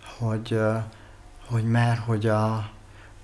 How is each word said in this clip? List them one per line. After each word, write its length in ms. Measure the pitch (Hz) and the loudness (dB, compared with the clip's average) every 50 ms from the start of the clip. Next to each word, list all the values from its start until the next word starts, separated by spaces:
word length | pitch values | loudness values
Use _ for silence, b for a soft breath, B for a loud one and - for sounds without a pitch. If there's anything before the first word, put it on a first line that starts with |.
| - - - - | -20 -18 -8 -4
hogy, 340 | 120 110 110 110 117 - | -2 -2 -2 -2 -2 -2
ö, 220 | 113 110 110 107 110 113 113 - B B B B B B B - - - - | 0 2 2 2 2 0 -2 -6 B B B B B B B -20 -20 -18 -8
hogy 180 | - 120 113 110 | -4 -2 0 2
már, 340 | 113 117 120 120 120 117 120 110 | 2 4 4 4 4 2 0 0
hogy 200 | 117 113 104 110 | -2 0 2 2
a, 440 | 110 107 107 110 110 110 110 104 - - - B B B B B B B - | 2 2 4 2 2 0 -2 -6 -8 -12 -18 B B B B B B B -16